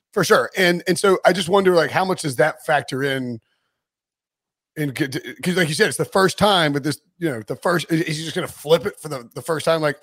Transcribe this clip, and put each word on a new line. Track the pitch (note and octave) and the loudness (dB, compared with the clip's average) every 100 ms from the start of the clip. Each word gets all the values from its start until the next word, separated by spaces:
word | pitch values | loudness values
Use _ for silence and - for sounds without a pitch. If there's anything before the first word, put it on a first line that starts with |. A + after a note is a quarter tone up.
| _ | _
For | - | -4
sure. | E3 G#3+ - G3 | 2 2 2 0
And, | F3+ F3 - | 2 2 0
and | F3+ | 2
so | G3+ F#3 - | 2 4 2
I | |
just | F3+ D#3+ | 2 2
wonder, | G3+ F#3+ | 2 4
like, | F3 D3 | 4 2
how | B2+ F#3 | 0 0
much | F#3 | -2
does | D#3 B2 | -4 0
that | D#3 - - | 0 0 -2
factor | D3 B2+ C3+ | -2 0 -4
in? | C#3 C3+ B2 A#2 _ _ _ _ _ _ _ _ _ _ _ _ _ - | -4 -4 -6 -10 _ _ _ _ _ _ _ _ _ _ _ _ _ -6
In, | D3 | -6
'cause | B2 C#3+ C#3 - - F3+ F3+ | -4 -4 -4 -10 -8 -4 0
like | E3 | 0
you | |
said, | D3 D#3 | 2 0
it's | C3 | 0
the | D#3 | -2
first | G3 F#3+ - | 2 2 2
time | G#3 F#3+ D3+ | 2 4 2
with | C#3+ | 0
this, | C#3 C#3 _ _ | -4 -6 _ _
you | E3+ | -6
know, | A#2+ | -6
the | G#2 C3+ | -8 -4
first, | F#3+ F3 - | 0 -2 0
is, | D#3+ | -2
is | D#3+ D#3 | -2 -6
he | |
just | D#3+ F3+ | -6 -6
gonna | D3 | -8
flip | - - - G3 | -10 0 0 0
it | - | -10
for | E3 | -12
the, | C#3 A#2 | -12 -12
the | - | -14
first | - D#3 E3 | -6 -4 0
time? | D#3+ | 0
Like, | D3+ C#3 | 0 0